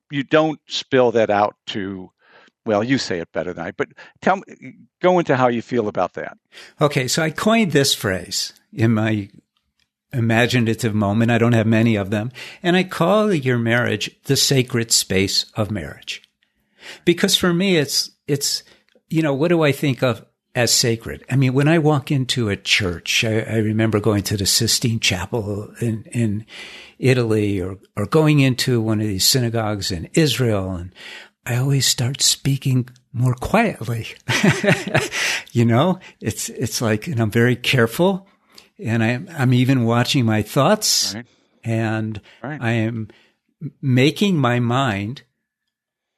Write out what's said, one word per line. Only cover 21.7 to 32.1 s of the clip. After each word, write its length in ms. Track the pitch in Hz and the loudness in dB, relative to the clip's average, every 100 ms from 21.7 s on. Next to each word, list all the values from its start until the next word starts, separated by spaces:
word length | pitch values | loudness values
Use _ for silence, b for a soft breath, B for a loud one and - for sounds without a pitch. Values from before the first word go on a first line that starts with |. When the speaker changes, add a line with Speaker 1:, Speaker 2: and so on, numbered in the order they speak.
| 170 | 4
Speaker 2:
walk 320 | 151 147 - | 4 2 0
into 380 | 143 123 131 110 | -2 0 -2 -2
a 80 | 95 | -2
church, 640 | - - 95 85 - - | 0 0 0 -4 -4 -2
I, 160 | 117 110 | 0 0
I 140 | 110 110 | 0 0
remember 440 | 107 107 113 104 | 0 2 2 2
going 220 | 110 104 | 2 2
to 120 | 95 107 | 0 -2
the 100 | 92 | 0
Sistine 540 | - 113 - 120 113 | 0 0 0 0 0
Chapel 720 | - 92 87 120 101 101 104 - | -2 -2 -4 -6 -4 -6 -8 -6
in, 240 | 113 107 - | -4 -4 -6
in 340 | 120 113 101 - B B B B B | -2 -2 -2 -8 B B B B B
Italy 600 | 127 127 113 110 104 98 | 2 2 2 2 2 0
or, 160 | 92 98 _ - | -4 -8 _ -6
or 100 | 101 | 0
going 360 | 160 156 151 | 2 4 4
into 400 | 135 123 - 120 | 4 2 0 0
one 180 | 110 107 | 0 0
of 80 | 107 | -2
these 180 | 95 - | 0 0
synagogues 640 | 131 120 113 107 104 98 | 2 0 -2 -2 -4 -6
in 180 | 87 - | -6 -4
Israel, 580 | - 156 117 123 104 95 | 0 0 2 0 0 -2
and 220 | 90 90 B B B B _ - | -6 -10 B B B B _ -6
I 100 | 120 | -2
always 300 | 135 139 120 | 0 2 2
start 360 | - 120 | 0 -2